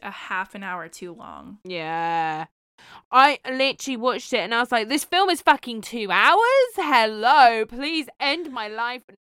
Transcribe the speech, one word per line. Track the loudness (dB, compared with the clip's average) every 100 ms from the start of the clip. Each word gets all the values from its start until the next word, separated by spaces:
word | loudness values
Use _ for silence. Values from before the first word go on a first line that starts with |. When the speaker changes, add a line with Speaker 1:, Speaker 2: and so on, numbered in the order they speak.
Speaker 1:
a | -16
half | -14 -8 -8 -8
an | -12
hour | -12 -10 -12
too | -16 -16
long. | -16 -18 -18 -20 -20
Speaker 2:
Yeah. | -14 -10 -8 -6 -4 -4 -4 -6 -10 _ _ _ -20 -20 _
I | 4 4 2 -4
literally | -2 -2 -2 -8 -4
watched | -2 -4 -4
it | -4
and | -2
I | -2
was | 0
like, | -2 0
"This | -4 0
film | 2 2
is | 2
fucking | 2 2 -2 -12
two | -10 -8 0
hours? | 4 4 4 4 4 2 0
Hello, | 0 2 2 2 4 8 8 6 -2
please | -6 -6 -4 -6 -6
end | -4 -4 -6
my | -10 -10
life | -8 -8 -8 -16 -20